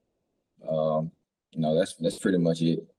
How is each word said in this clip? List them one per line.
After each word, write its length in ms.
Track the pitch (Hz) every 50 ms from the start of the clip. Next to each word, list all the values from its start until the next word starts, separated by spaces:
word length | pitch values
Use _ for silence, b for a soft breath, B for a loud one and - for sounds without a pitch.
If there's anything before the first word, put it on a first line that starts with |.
| _ _ _ _ _ _ _ _ _ _ _ _ - -
Um, 440 | 80 78 78 78 78 78 80 82 - _ _ _ _ _ _ _ -
you 80 | 78
know, 160 | 80 78 78
that's, 180 | 82 95 92 -
that's 240 | - 80 - - -
pretty 200 | - 104 95 87
much 240 | 85 85 82 80 82
it. 240 | 82 82 - - - _